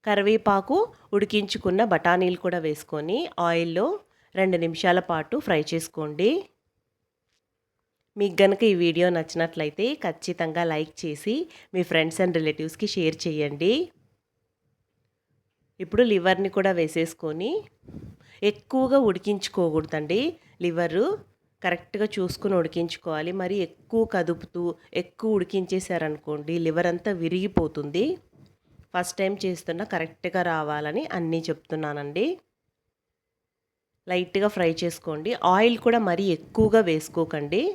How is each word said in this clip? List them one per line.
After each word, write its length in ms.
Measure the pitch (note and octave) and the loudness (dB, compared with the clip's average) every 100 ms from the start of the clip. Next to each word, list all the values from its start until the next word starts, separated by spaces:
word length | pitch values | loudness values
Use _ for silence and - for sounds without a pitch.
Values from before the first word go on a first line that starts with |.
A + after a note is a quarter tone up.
| A3 | 0
కరివేపాకు, 720 | G3+ G3+ A3 A3 G3 F#3+ E4 A#4+ - _ G3+ | 2 4 4 4 2 2 0 0 -6 _ -2
ఉడికించుకున్న 680 | G#3 G#3+ G3+ G#3+ F#3+ F#3 A3+ | 2 0 -2 -2 0 2 2
బఠానీలు 460 | E3 F3 F3+ F#3 F3+ | 2 4 4 2 0
కూడా 140 | F#3 F3 | -2 -2
వేసుకొని 540 | D#3 D3+ - D3+ D#3 A3+ F4 - E3+ | -2 -4 -6 -6 -4 -4 -4 -2 0
ఆయిల్లో 380 | E3+ E3+ E3 C4 G#4 _ _ _ F#3+ | 0 0 0 0 -2 _ _ _ 0
రెండు 200 | F#3+ F3 | 2 2
నిమిషాల 360 | E3 D#3+ F#3 F3 - | 0 0 2 2 2
పాటు 260 | D#3+ D3+ D4+ B3 | -4 -2 -4 0
ఫ్రై 140 | D#3+ D3+ | 0 0
చేసుకోండి. 580 | E3 D#3+ - D3+ D3+ G3+ F4+ - _ _ _ _ _ _ _ _ _ _ _ _ _ _ _ _ G#3 | -4 -6 -8 -8 2 2 2 -4 _ _ _ _ _ _ _ _ _ _ _ _ _ _ _ _ -2
మీకు 160 | G3+ F3 | -2 4
గనుక 220 | G3 G3 A3+ | 4 6 4
ఈ 20 | F#3 | 4
వీడియో 260 | E3+ D#3+ F3+ E3+ | 2 4 2 2
నచ్చినట్లయితే 680 | D#3+ - E3 E3 D3+ - A3+ D4+ F#3+ | -2 -2 -2 -2 -6 -2 -2 -2 -6
ఖచ్చితంగా 580 | D#3 - F3 E3 E3 E3+ | -6 -8 -4 -2 0 0
లైక్ 200 | D#3 D#3 - | -2 -4 -8
చేసి 320 | E3 D3 G#3 C4 E4+ - - | -8 -6 -2 -2 -4 -12 -4
మీ 80 | F#3 F3 | -2 0
friends 260 | D#3+ D#3+ D#3 | 2 0 0
and 100 | F3+ E3 | 0 2
రిలేటివ్స్‌కి 480 | D#3 D3+ D#3+ - G#3 | 0 -2 -8 -6 -4
షేర్ 240 | - D#3+ D#3+ F3 | 0 0 0 -6
చేయండి. 460 | D3+ D3 C#3+ F3 C4 F4+ _ _ _ _ _ _ _ _ _ _ _ _ _ _ _ _ _ _ _ | -2 -4 0 0 2 -2 _ _ _ _ _ _ _ _ _ _ _ _ _ _ _ _ _ _ _
ఇప్పుడు 200 | F3+ G#3 B3 | -2 4 4
లివర్‌ని 380 | G3 F3+ F#3 G3 | 6 4 2 2
కూడా 160 | G3 F#3+ F3 | 2 2 2
వేసేసుకొని 720 | D#3+ E3 E3 - D#3+ D#3 G#3+ G#4 - _ - - - - _ - G3+ | 0 0 -2 -4 -8 -4 -4 -4 -8 _ -18 -18 -18 -20 _ -2 -2
ఎక్కువగా 480 | G#3 _ C4 C4 C#4 A#3 | -2 _ 0 4 4 4
ఉడికించుకోకూడదండి. 1080 | F3+ G#3 G3+ - - E3+ D#3 D#3 D#3 D3+ G3 D4+ E4 _ _ | 0 -2 -4 -2 0 2 0 -2 -6 0 0 0 -6 _ _
లివరు 400 | F3 E3 E3+ E3+ D#4+ - - _ _ _ | -4 0 0 2 0 -2 -10 _ _ _
కరెక్ట్గా 420 | F3+ F3 - G3+ G#3 | -4 -4 -6 -4 -2
చూసుకుని 400 | G#3 F3+ - - F#3 | -2 -4 -4 0 0
ఉడికించుకోవాలి. 680 | E3 E3+ E3+ - E3+ D#3 E3 F#3+ | 0 -2 -4 -6 -6 -4 -4 -4
మరి 140 | F3+ G3+ E3+ | -4 -2 -4
ఎక్కువ 340 | - _ A3+ A3+ | -8 _ 0 0
కదుపుతూ 480 | F#3 E3+ E3 - F3 F3 D#3+ _ - | 0 -2 -4 -6 -6 -6 -6 _ -8
ఎక్కువ 360 | F3+ - A3 G#3 | -8 -6 0 0
ఉడికించేశారనుకోండి, 1160 | F#3 G3 F3+ F#3+ F#3+ F3 D#3 D3+ - D3+ D3 E3+ | 0 -4 -2 -4 -2 -4 -2 -6 -8 -8 -4 -2
లివర్ 240 | E3 D#3+ F3 | 0 2 0
అంతా 200 | F3 G#3+ F#3 | 0 -4 -2
విరిగిపోతుంది. 840 | E3 F#3 G3 G3 D#3 D3+ D3 E3 C#4 F4+ _ _ - _ _ - _ | -2 0 0 0 0 -4 -4 -2 -2 -4 _ _ -20 _ _ -20 _
ఫస్ట్ 220 | F3+ F3+ - | -6 -4 -2
టైమ్ 160 | F#3+ G3+ | -2 -2
చేస్తున్నా 400 | F#3+ E3+ - E3 G#3 | -4 -4 -6 -8 -4
కరెక్ట్గా 480 | F3 E3 - G3+ F#3+ E3+ | -4 -6 -6 -4 -2 0
రావాలని 520 | D#3+ D3+ D3+ D3+ F3+ D#4 F#3 | -2 -2 -4 -4 -4 -4 -4
అన్నీ 200 | E3 E3 D#3+ | -2 -2 -2
చెప్తున్నానండి. 800 | D3+ _ D#3 D3+ D3 C#3+ D#3 C4+ F#4+ _ _ _ _ _ _ _ _ _ _ _ _ _ _ _ _ - | -6 _ -6 -4 -6 -6 -2 -2 -4 _ _ _ _ _ _ _ _ _ _ _ _ _ _ _ _ -4
లైట్గా 380 | F3+ F3+ G3 G#3 G#3 | -4 -2 0 0 2
ఫ్రై 140 | E3+ E3 | 0 0
చేసుకోండి. 500 | E3+ - - D3+ F3 A#3+ F3 | -4 -4 -8 -6 -4 0 4
ఆయిల్ 240 | F#3 A#3 A#3 A#3+ | 6 6 4 2
కూడా 140 | A#3 G3+ | 2 2
మరీ 180 | E3+ G3 D#3+ | 2 0 0
ఎక్కువగా 460 | - - A3 A3 F#3 | -2 2 6 6 4
వేసుకోకండి. 720 | D#3 - - D#3+ D3+ C#3+ F3+ F4 | 0 -2 -4 -2 -4 -2 0 -2